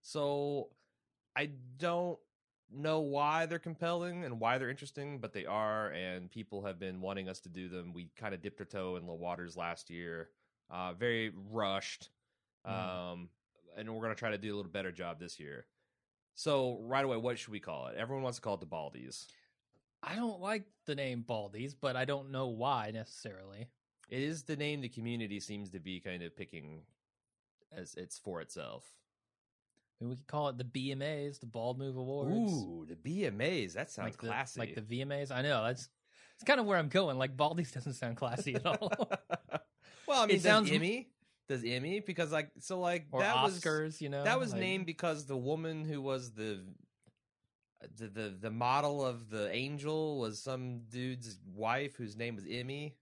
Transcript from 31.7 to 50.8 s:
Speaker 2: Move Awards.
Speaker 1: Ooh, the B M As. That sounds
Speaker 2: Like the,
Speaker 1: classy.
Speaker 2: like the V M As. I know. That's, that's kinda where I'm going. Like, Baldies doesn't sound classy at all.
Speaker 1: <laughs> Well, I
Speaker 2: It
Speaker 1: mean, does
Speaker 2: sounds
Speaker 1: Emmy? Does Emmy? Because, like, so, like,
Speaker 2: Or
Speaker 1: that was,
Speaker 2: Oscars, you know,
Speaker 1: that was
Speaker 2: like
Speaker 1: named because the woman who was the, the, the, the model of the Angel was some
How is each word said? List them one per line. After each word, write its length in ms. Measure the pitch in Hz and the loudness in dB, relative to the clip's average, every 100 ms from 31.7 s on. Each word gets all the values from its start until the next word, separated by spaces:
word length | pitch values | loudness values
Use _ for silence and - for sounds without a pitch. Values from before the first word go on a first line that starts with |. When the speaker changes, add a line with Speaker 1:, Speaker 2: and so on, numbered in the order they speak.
| 127 | -2
Speaker 2:
Move 180 | 135 131 | -2 -2
Awards. 560 | 127 143 139 214 226 | -2 0 2 4 4
Speaker 1:
Ooh, 320 | 156 92 85 78 | 2 0 -6 -8
the 100 | 82 | -8
B 280 | - 180 | -4 0
M 160 | 165 101 | 0 2
As. 340 | 139 180 95 | 2 2 0
That 160 | 92 151 | -4 -6
sounds 180 | - 98 | -4 -4
Speaker 2:
Like 120 | - | -4
the, 60 | 113 | -2
Speaker 1:
classy. 340 | 110 131 - | -2 -2 -4
Speaker 2:
like 140 | 117 | -4
the 60 | - | -4
V 180 | 107 120 | -4 -2
M 100 | 135 | -2
As. 180 | 143 139 | -2 -2
I 100 | 127 | 0
know. 220 | 143 127 | 4 4
That's, 260 | 110 127 - _ _ - - | 4 0 -6 _ _ -20 -20
that's 100 | - | -4
kinda 200 | - 285 | 4 6
where 120 | 214 185 | 8 4
I'm 120 | 151 | 6
going. 280 | 185 180 131 | 6 6 4
Like, 200 | 131 131 | 2 4
Baldies 360 | 151 170 151 | 4 4 -2
doesn't 220 | 131 143 | -2 -4
sound 220 | 123 120 117 | -2 -2 0
classy 400 | 127 120 147 127 | 0 0 0 2
at 100 | 175 | 2
all. 260 | 208 202 - | 2 0 0
Speaker 1:
<laughs> 200 | 226 196 - - - - - _ - - - | 0 -2 -2 -6 -2 -6 -6 _ -20 -12 2
Well, 140 | 269 | 6
I 40 | |
Speaker 2:
It 20 | 214 | 8
Speaker 1:
mean, 100 | 196 | 10
does 60 | |
Speaker 2:
sounds 280 | 190 214 202 | 10 10 10
Speaker 1:
Emmy? 380 | 156 170 233 247 _ _ _ _ | 6 4 0 -4 _ _ _ _
Does 160 | 135 | 0
Emmy? 360 | 117 123 143 202 | 2 0 2 -2
Because, 300 | 202 175 156 | -2 0 2
like, 200 | 156 151 - | 2 0 -8
so, 200 | - 185 | -4 0
like, 280 | 175 175 147 | 2 2 2
Speaker 2:
Or 100 | 131 | 4
Speaker 1:
that 220 | 208 127 | 6 6
was, 160 | 135 180 | 4 4
Speaker 2:
Oscars, 440 | 165 156 156 156 | 2 2 0 -2
you 80 | 147 | -2
know, 140 | 139 | 0
Speaker 1:
that 140 | 160 254 | 4 4
was 140 | 247 | 2
Speaker 2:
like 80 | 190 | 0
Speaker 1:
named 240 | 185 190 | 2 2
because 400 | 165 156 175 151 | 0 0 0 0
the 120 | 139 135 | -2 -2
woman 500 | 131 160 160 160 156 | 2 0 0 -2 -2
who 160 | 147 | -2
was 300 | 135 131 123 | 0 -2 -2
the, 300 | 107 107 98 92 - - _ _ _ _ _ _ _ _ _ - 107 | -6 -4 -4 -8 -16 -20 _ _ _ _ _ _ _ _ _ -18 -10
the, 120 | 110 | -8
the, 260 | 98 107 95 | -4 -6 -4
the 100 | 110 | -4
model 540 | 110 123 135 147 143 | 0 2 4 4 2
of 260 | 131 117 110 | 0 -2 -4
the 200 | 107 104 | -2 0
Angel 640 | 107 135 147 143 156 156 143 | 0 -2 -2 -2 0 0 0
was 220 | 110 107 | -2 -2
some 400 | 135 127 127 120 | -6 -4 -4 -6